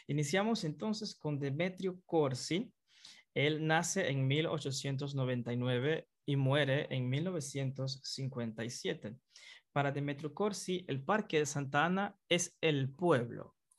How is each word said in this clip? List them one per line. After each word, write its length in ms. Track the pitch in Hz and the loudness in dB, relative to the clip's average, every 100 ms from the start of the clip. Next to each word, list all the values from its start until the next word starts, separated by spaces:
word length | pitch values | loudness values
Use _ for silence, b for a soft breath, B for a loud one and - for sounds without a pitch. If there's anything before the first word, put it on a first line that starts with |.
| - | -4
Iniciamos 560 | 143 147 190 214 220 | -2 2 2 2 0
entonces 500 | 160 147 214 214 208 | -2 -4 -4 -4 -6
con 240 | - 151 143 | -6 -4 -2
Demetrio 600 | 139 139 180 185 185 180 | -2 0 -2 -2 -4 -6
Corsi. 680 | - 165 143 127 - 165 254 - _ B B B _ | 0 2 2 0 -2 -2 -2 -10 _ B B B _
Él 340 | - 143 156 156 | 2 2 2 4
nace 440 | 160 175 190 123 | 2 2 0 0
en 160 | 139 131 | 2 2
mil 180 | 143 156 | 2 2
ochocientos 680 | 156 139 131 139 135 143 | 0 -2 -4 -4 -4 -2
noventa 400 | 139 127 123 117 | -2 0 0 -2
y 20 | 120 | 0
nueve 520 | 123 123 135 160 - _ - | 2 2 2 0 -4 _ -2
y 100 | 139 | 2
muere 520 | 135 143 135 135 151 | 4 4 4 2 0
en 180 | 135 127 | -2 0
mil 160 | 139 | 0
novecientos 760 | 175 180 135 139 135 131 135 135 | 0 -2 -4 -2 -2 -2 -4 -6
cincuenta 600 | - - 131 127 117 110 | -8 -6 -4 -4 -6 -4
y 40 | 117 | -6
siete. 480 | - 185 160 110 71 _ B B B _ | -4 -4 -4 -8 -12 _ B B B _
Para 200 | 147 139 | 0 0
Demetrio 420 | 139 143 139 151 | 0 -4 -4 -8
Corsi, 500 | 147 208 208 - 185 - | -2 -2 -2 -4 -4 -4
el 160 | 135 | -4
Parque 360 | 135 208 208 156 | 0 0 2 0
de 80 | 143 | 0
Santa 400 | 147 139 147 165 | -2 0 2 2
Ana 280 | 185 202 - _ | 2 -2 -6 _
es 300 | 170 - - | 0 0 0
el 320 | 165 147 135 | 2 2 0
pueblo, 640 | 135 175 139 117 101 - _ _ | 0 4 4 2 -6 -12 _ _